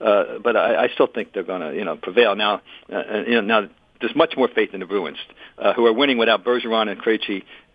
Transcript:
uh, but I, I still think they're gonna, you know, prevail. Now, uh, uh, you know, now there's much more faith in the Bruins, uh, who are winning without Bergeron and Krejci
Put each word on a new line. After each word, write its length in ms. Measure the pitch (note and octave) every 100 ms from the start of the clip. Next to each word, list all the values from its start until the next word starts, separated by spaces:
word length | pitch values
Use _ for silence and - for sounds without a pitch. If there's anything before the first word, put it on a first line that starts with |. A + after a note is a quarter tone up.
uh, 380 | A2 G2+ - A2+
but 140 | A2 A2
I, 280 | G2 G2+ B2
I 20 |
still 160 | - C#3
think 280 | - G#2
they're 100 | G2+
gonna, 300 | F2 F#2 D#2+
you 120 | D#2+ G2
know, 120 | -
prevail. 380 | - F#2+ A#2 G2
Now, 260 | G#2 G2+ - - -
uh, 40 | G2
uh, 280 | - G#2+ A#2
you 80 | A#2+
know, 20 | G2+ A2+
now 80 | G2+ _ _ -
there's 140 | A2+ C#3
much 220 | D#3+ -
more 100 | A#2+
faith 260 | - G2+
in 60 | F#2+
the 80 | F2+
Bruins, 320 | G2+ D#2+ - - - - -
uh, 140 | G#2
who 120 | G2 A#2
are 80 |
winning 240 | A2+ C#3+ B2
without 260 | A2+ G#2+
Bergeron 460 | A#2+ B2 A#2 A2+ G#2+
and 100 | F#2+
Krejci 440 | - A2 - G2 - - _